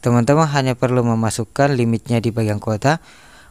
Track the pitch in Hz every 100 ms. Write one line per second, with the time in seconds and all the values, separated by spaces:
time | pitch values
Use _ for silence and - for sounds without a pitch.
0 | 123 120 117 147 160 143 131 123 127 127
1 | 120 113 113 - 110 - 143 135 117 113
2 | - 117 117 113 107 104 104 107 135 160
3 | - - - - -